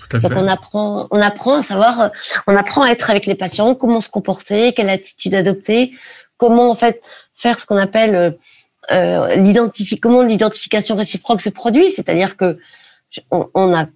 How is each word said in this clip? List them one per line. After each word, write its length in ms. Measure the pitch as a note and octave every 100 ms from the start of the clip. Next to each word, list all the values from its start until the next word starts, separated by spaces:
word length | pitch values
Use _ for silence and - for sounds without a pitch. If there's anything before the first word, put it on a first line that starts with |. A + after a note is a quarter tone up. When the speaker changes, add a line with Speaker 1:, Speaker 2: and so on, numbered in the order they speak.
| -
Speaker 1:
Tout 80 | A#2
à 40 |
Speaker 2:
Donc, 120 | -
Speaker 1:
fait. 60 | F#3+
Speaker 2:
on 80 | F#3+
apprend, 640 | F#3+ - G#3 G#3 G#3 G#3
on 100 | G#3
apprend 340 | G#3 G#3 B3 C#4+
à 60 |
savoir, 480 | - F#3+ A3+ A#3+ A3 - - - -
on 80 |
apprend 280 | G3+ G3 -
à 80 | A#3
être 200 | A#3 -
avec 160 | G3+ G3
les 80 |
patients, 400 | G3 F#3 - A3
comment 260 | C4 A#3+ A#3
se 80 | G3+
comporter, 640 | G#3+ G3 F#3+ - G#3 A#3+
quelle 160 | A#3+ G3+
attitude 460 | F#3+ - - F#3+
adopter, 580 | G3 F#3+ F#3+ - A3+ B3+ - - - _ _
comment, 340 | A#3+ A#3 B3
en 60 | A#3
fait, 280 | A#3 A#3 - - _
faire 240 | - A#3+ A3+
ce 80 | -
qu'on 100 | G3+
appelle, 380 | G3 G#3+ A3
euh, 160 | F#3 F3 E3+ _ - _ _ -
euh, 420 | F#3 F3 F3 -
l'identifi-, 640 | - G3 G#3 A3+ - G3 G#3
comment 240 | A#3 B3
l'identification 720 | B3 G#3+ G#3+ - - G#3+ G#3
réciproque 460 | G#3 G#3 F#3 - A3
se 80 | G#3+
produit. 420 | - A#3+ A#3 F#4
C'est-à-dire 460 | - F#3 E3 F#3+ -
que 200 | F#3 F3 - _ _ _ _
je, 100 | - _
on, 160 | F3+ -
on 200 | - F#3+
a 120 | E3+ D#3+